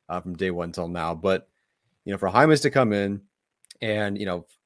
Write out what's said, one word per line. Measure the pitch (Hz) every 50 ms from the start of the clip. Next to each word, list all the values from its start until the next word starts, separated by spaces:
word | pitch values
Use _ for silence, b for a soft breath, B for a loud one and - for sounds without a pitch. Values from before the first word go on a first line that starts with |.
| _ -
uh, | 87 90
from | 87 92 90
day | 82 95 92
one | 87 87 85 85
till | 80 92 85 85
now. | 87 87 80 85 85
But, | 80 85 98 95 92 - _ _ _ _ _ _ _ _ _ _ _ -
you | - 98
know, | 95
for | 101 92
Hymus | 90 120 147 160 156 139 -
to | 143
come | 139 139 127 110 104
in | 101 101 98 101 98 - _ _ _ _ _ _ _ _ - - _
and, | 120 110 104 107 104 101 101 98
you | 104
know, | 95 90 87 - _ _ _ _